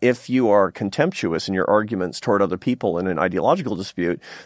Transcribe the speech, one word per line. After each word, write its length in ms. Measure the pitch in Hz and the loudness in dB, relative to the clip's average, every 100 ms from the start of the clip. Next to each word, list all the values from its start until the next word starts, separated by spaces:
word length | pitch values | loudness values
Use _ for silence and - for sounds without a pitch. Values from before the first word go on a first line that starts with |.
if 300 | 123 120 - | 0 0 0
you 180 | 127 117 | 2 4
are 220 | 101 95 | 4 4
contemptuous 800 | - 101 - 160 - 95 82 - | 0 -4 0 -2 -2 -2 -2 -2
in 60 | |
your 140 | 95 - | 0 2
arguments 520 | 107 107 104 90 - | 2 2 -4 -4 -4
toward 200 | - 101 | 0 2
other 160 | 98 92 | 2 -2
people 440 | - 123 107 85 | -2 -2 -2 -2
in 80 | 92 | -2
an 100 | 82 | 0
ideological 560 | 92 87 101 180 127 | 0 0 0 0 -2
dispute. 460 | 92 98 - 85 87 - - | -6 -6 -4 -2 -2 -8 -20